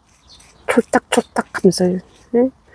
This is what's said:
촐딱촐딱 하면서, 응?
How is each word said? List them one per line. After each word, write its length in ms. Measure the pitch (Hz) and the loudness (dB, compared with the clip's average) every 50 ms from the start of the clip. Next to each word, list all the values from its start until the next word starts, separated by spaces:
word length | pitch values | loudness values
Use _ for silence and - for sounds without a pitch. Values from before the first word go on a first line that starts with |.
| _ _ _ _ _ - - - - - _ _ _ | _ _ _ _ _ -20 -20 -20 -20 -20 _ _ _
촐딱촐딱 800 | - - 240 - - - - - - - 247 - - - - - - - | -2 0 0 0 0 0 -2 -2 -2 -4 -4 -4 -4 -6 -8 -8 -8 -4
하면서, 320 | - - 185 170 - 185 180 185 185 - _ _ _ _ _ - | 0 0 0 2 2 0 -2 -2 -4 -8 _ _ _ _ _ -2
응? 160 | 233 247 262 - _ _ _ | 0 0 -2 -4 _ _ _